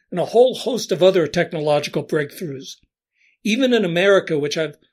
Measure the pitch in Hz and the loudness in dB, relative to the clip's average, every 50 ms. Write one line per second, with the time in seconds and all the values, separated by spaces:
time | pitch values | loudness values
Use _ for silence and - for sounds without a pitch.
0 | _ _ - 180 165 - - 220 247 262 214 - - 302 269 208 - - 196 156 | _ _ -6 -6 -6 0 4 4 4 4 2 -2 -6 -6 -4 -6 -4 -4 -2 4
1 | 175 190 185 190 160 143 - 175 170 165 - 160 147 151 147 147 147 - - 156 | 4 4 4 4 0 0 0 -2 -2 -2 -4 -4 -2 0 0 0 0 -2 -6 -6
2 | 139 - - 156 147 135 - - 196 156 135 131 139 - - _ _ _ _ _ | -6 -2 -2 -2 -2 -4 -8 -12 -10 -10 -10 -12 -14 -16 -20 _ _ _ _ _
3 | _ _ _ _ _ _ _ _ _ 202 214 254 269 247 247 226 208 175 165 170 | _ _ _ _ _ _ _ _ _ -2 -2 0 2 2 2 2 0 0 0 2
4 | 185 202 196 185 190 - 160 147 143 147 147 170 160 147 147 _ _ _ | 4 4 4 4 2 0 -2 -2 -2 -2 -4 -4 -4 -6 -6 _ _ _